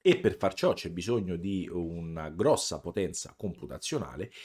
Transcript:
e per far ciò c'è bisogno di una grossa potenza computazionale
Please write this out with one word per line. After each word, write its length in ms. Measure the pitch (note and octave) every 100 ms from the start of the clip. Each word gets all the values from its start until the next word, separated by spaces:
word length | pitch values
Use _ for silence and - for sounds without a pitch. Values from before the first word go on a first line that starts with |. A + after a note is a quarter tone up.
e 160 | F#3 F3
per 200 | G#2+ -
far 180 | G2 -
ciò 180 | -
c'è 160 | F#2 -
bisogno 460 | F2 F#2+ A#2+ F#2 E2+
di 340 | F#2+ F#2+ F2
una 600 | F2 E2 E2+ E2 E2 D#2
grossa 480 | E2 B2 C3 - D2+
potenza 560 | E2+ F#2 F#2 - - -
computazionale 960 | G#2 D#2+ D2 - - D3+ - D2 G#2 -